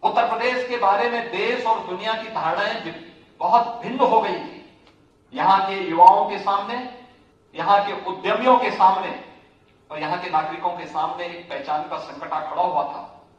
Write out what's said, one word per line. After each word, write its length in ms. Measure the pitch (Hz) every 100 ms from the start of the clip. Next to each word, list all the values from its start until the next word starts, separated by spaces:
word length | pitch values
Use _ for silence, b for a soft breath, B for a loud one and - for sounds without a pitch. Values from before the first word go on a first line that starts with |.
उत्तर 260 | - - 233
प्रदेश 380 | 208 240 254 247
के 80 | 240
बारे 320 | 196 202 240
में 120 | 233 214
देश 380 | 185 220 254 233
और 200 | 208 -
दुनिया 240 | 185 214
की 160 | 220 226
धारणाएं 540 | 156 160 180 208 220
भी 80 | 165 156 - - _ _
बहुत 420 | 226 233 233 -
भिन्न 160 | 196 254
हो 200 | 254 220
गई 120 | 202
थी। 280 | 175 151 - - _ _ _ _ _ _
यहाँ 260 | 262 180 196 196
के 100 | 196 170
युवाओं 340 | 165 180 - -
के 120 | 202
सामने, 360 | 202 196 202 247 254 - - _ _ _ _ 160
यहाँ 240 | 165 202 202
के 80 | 185 -
उद्यमियों 460 | 180 190 220 254 247
के 120 | 208
सामने 380 | - 190 190 185 - - - _ _ _ _ _
और 100 | 151
यहाँ 180 | 156 175
के 120 | 180
नागरिकों 400 | 156 156 165 175
के 160 | 175 165
सामने 400 | 156 156 160 175
एक 240 | 170 175
पहचान 320 | 143 143 156
का 160 | 151 156
संकट 340 | - 139 170
आ 80 | 156
खड़ा 220 | 151 151
हुआ 200 | - 101
था। 180 | - - 98 - -